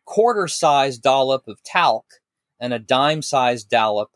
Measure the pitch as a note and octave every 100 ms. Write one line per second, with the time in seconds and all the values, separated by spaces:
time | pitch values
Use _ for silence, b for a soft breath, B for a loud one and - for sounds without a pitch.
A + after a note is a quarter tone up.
0 | - - A#3 G#3+ F3+ - D#3+ C#3+ C3+ B2
1 | C3 C3+ C3 C3+ - G2+ - F#3 D#3+ A2+
2 | - _ _ _ _ - B2 A#2+ A2 C3
3 | D3 D#3 C#3+ C#3 B2 A#2+ G#2 A#2 A2 G#2
4 | G#2+